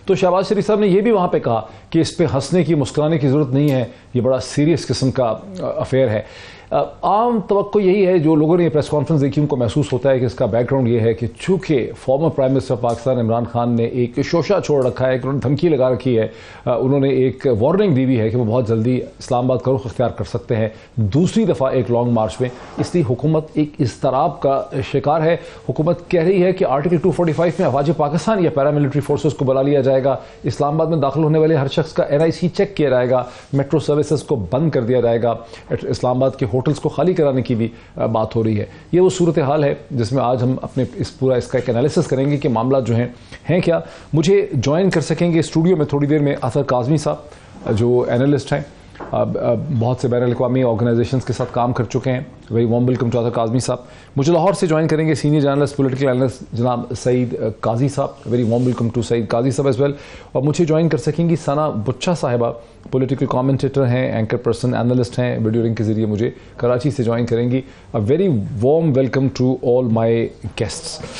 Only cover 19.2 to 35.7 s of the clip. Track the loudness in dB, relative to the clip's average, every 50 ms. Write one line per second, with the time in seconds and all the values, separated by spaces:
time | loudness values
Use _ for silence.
19.2 | -6 -2 -2 0 0 0 0 0 0 0 -2 -2 -4 -6 -4 -2 -2 -2 -2 -6
20.2 | -8 -6 -8 -8 -4 -4 -2 -2 -2 -2 -4 -10 -18 -10 -4 -2 -2 0 2 2
21.2 | 0 2 2 0 0 0 0 0 0 0 0 0 0 0 0 0 2 2 2 0
22.2 | 0 -2 -2 -4 -6 -6 -6 -10 -18 -12 -8 -6 -4 -2 0 0 0 0 -2 0
23.2 | 0 0 0 0 -2 -2 -2 -2 -2 -2 -2 -2 -4 -4 -2 -2 -2 0 0 0
24.2 | 0 0 -2 -2 0 0 0 0 -2 -4 -6 -6 -4 -4 -4 -2 0 0 0 2
25.2 | 2 0 0 0 -4 -10 -18 -10 -8 -6 -4 0 0 0 -2 -2 -2 -2 0 2
26.2 | 2 4 4 4 4 2 2 2 0 0 0 0 0 2 0 2 2 0 0 2
27.2 | 0 0 0 2 0 0 0 0 0 0 2 2 0 0 0 0 0 0 0 -2
28.2 | 0 0 0 2 2 2 2 2 2 2 2 2 0 0 0 -2 0 0 0 0
29.2 | 0 0 0 0 0 0 2 2 2 2 2 4 4 4 2 2 2 2 0 -2
30.2 | -4 -12 -16 -8 -6 -4 -2 -2 -2 0 0 0 0 0 0 0 0 0 0 2
31.2 | 2 2 4 4 4 4 4 2 0 0 -2 -2 -2 -2 -2 -2 0 0 2 2
32.2 | 2 0 0 0 -2 -2 0 0 -2 -2 0 0 0 2 2 2 2 2 2 0
33.2 | 0 -4 -10 -16 -10 -4 -2 -2 0 0 0 0 2 2 0 0 0 0 -2 -2
34.2 | -2 -2 -2 -2 -2 -2 -2 0 0 0 0 0 0 2 2 2 2 2 2 2
35.2 | 0 0 -2 -4 -8 -14 -20 -20 -8 -6